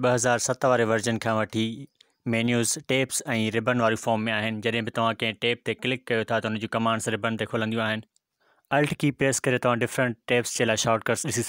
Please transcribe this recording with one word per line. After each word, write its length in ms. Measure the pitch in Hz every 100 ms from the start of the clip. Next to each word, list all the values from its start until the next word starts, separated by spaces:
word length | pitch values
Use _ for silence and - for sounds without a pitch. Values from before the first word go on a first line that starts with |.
| 127
ٻه 80 |
هزار 240 | 123 123 117 -
ست 180 | 127 135
واري 120 | 123 110
ورزن 260 | 113 117 110
کان 120 | 117 110
وٺي 300 | 107 110 113 113 143 _ _ _ 120
مينيوز 380 | 113 117 120 113 156 -
ٽيبس ۽ 280 | 131 131 - - 113 110
ربن 260 | 110 117 123
واري 140 | 113 110
فارم ۾ 200 | 120 110 110
آهن. 260 | 107 110 107
جڏهن 220 | 113 117 110
به 80 | -
توهان 200 | 113 110
ڪنهن 180 | 113 104
ٽيب 200 | 117 117 -
تي 60 | 110
ڪلڪ 220 | 123 127 -
ڪيو 120 | 113 107
ٿا، 80 | 113
ته 80 | 110
ان 100 | 110
جون 100 | 110 113
ڪمانڊس 320 | 113 110 117
ربن 220 | 110 113 110
تي 120 | 107
کلنديون 340 | 117 110 113
آهن. 200 | 110 110 - _ _ _ _ _ -
الٽ 240 | 139 147 -
کی 80 | 147 131
پريس 200 | 135 131 139
ڪري 120 | 123 127
توهان 180 | 120
ڊفرنٽ 360 | 120 - 127 113 -
ٽيبس 240 | 123 117 -
جي 60 | 117
لاءِ 140 | 110
شارٽ 200 | 120 110 -
ڪٽس 180 | 113 -
ڏسي 180 | 110